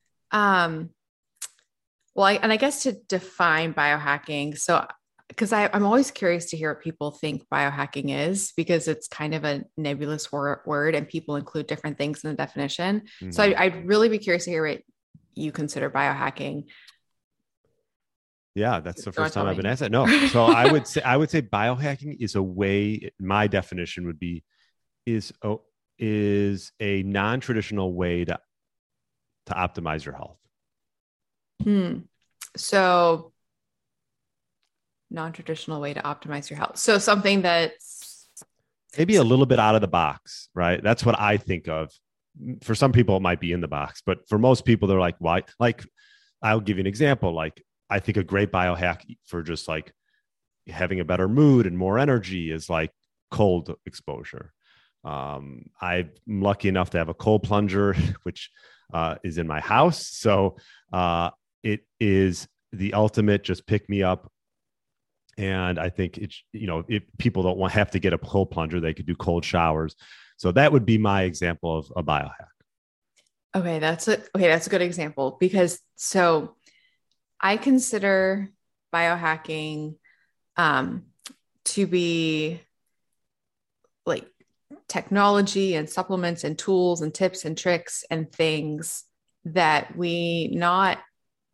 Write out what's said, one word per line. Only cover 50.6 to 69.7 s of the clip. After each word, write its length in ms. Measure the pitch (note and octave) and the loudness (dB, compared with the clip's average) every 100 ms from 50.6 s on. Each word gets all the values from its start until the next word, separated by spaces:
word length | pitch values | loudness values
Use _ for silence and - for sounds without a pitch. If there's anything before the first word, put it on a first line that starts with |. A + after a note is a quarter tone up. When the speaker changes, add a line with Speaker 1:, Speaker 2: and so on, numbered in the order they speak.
| - | -18
Speaker 2:
having 320 | D#2+ F2+ F#2 | -6 -4 -2
a 60 | D#2 | -2
better 220 | F2+ F#2+ | 0 0
mood 380 | B2+ D3 B2+ F#2+ | 4 6 6 4
and 120 | F2 | 0
more 200 | F#2 A2 | 0 2
energy 540 | C#3+ B2 F#2 F#2 D#2+ | 2 0 -2 -6 -6
is, 180 | D#2+ - | -8 -4
like, 220 | E2 E2 - _ _ _ | -2 -2 -8 _ _ _
cold 440 | - G#2 F2+ - - - | 2 4 2 -2 -12 -16
exposure. 680 | - - C2 - - - _ _ _ _ _ | -16 -14 -12 -14 -16 -18 _ _ _ _ _
Um, 600 | D2+ C#2+ C#2 C#2 C#2 B1 - _ | -12 -10 -8 -10 -14 -18 -20 _
I'm 300 | F2+ F2+ E2+ - - | -2 -2 -2 -10 -8
lucky 400 | G2+ G2+ G2+ G2 | 0 2 2 2
enough 220 | F#2+ E2+ | 2 0
to 60 | F2 | 0
have 120 | E2 | -2
a 40 | |
cold 300 | E2+ G#2+ G#2+ | -2 2 2
plunger, 500 | - G#2 G#2 G2 G2+ | 2 0 2 2 2
<laughs> 300 | F#2+ F#2+ F#2+ | 2 0 -2
which, 280 | F2+ - - _ _ _ _ | -8 -12 -16 _ _ _ _
uh, 220 | E2 E2 D#2 | -4 -4 -4
is 140 | F2+ D#2+ | -6 -6
in 80 | D#2+ | -4
my 120 | D2+ | -4
house. 460 | - A2+ E3+ D#3 - | 2 4 4 2 -8
So, 500 | - A2+ G2 G2 - - - _ | -2 2 2 2 -2 -16 -20 _
uh, 380 | F#2 F2 E2+ E2+ - _ _ | -2 0 0 -2 -6 _ _
it 180 | A2+ G#2 - _ | -4 -4 -6 _
is 480 | A2 F#2+ F#2+ E2+ - _ _ | 2 4 4 0 -10 _ _
the 200 | F#2+ G2+ | -8 -2
ultimate 500 | G2+ G#2+ - G#2 G2+ | 2 2 2 2 2
just 220 | - F2+ - | 0 -6 -2
pick 240 | G#2 - | -4 -2
me 140 | G2+ | 0
up. 260 | F#2 F#2 - _ _ _ _ _ _ _ _ _ _ - | 0 0 -6 _ _ _ _ _ _ _ _ _ _ -6
And 420 | G2 F#2 F2+ E2+ | -2 0 -2 -2
I 100 | F2 | -4
think 280 | F#2+ F2+ - | -4 -6 -6
it's, 240 | G#2 - _ | -14 -14 _
you 160 | G#2+ G2+ | -10 -6
know, 160 | E2 E2+ | -6 -4
if 160 | G#2+ - - | -4 -4 -4
people 240 | A#2+ F#2+ | -2 0
don't 160 | F#2 F#2 | 0 0
want, 160 | F#2 | 0
have 160 | G#2+ G2+ | 2 0
to 80 | F#2+ | 0
get 140 | F#2+ | 0
a 40 | E2+ | 0
cold 320 | - G2+ F#2 | 0 0 0
plunger, 280 | E2+ D#2+ F2 | -2 -4 -2
they 140 | D#2+ | -4
could 120 | D#2 D2+ | -4 -6
do 80 | E2+ | -4
cold 280 | - E2+ - | -2 -2 0
showers. 500 | F2 E2 | 2 2